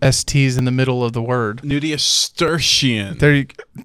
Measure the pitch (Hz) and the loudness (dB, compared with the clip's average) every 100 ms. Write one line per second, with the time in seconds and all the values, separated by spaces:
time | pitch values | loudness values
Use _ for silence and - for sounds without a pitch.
0 | 135 - - 143 135 123 123 127 131 123 | 2 2 0 2 2 2 0 0 0 0
1 | 120 117 117 127 110 117 143 143 156 147 | -2 -2 -2 -2 -2 -4 -4 -4 -2 -2
2 | - - - - 165 165 - - 135 110 | -2 0 -2 -2 -2 0 0 2 2 0
3 | 98 160 143 143 135 - - - | -4 2 4 4 0 -10 -20 -20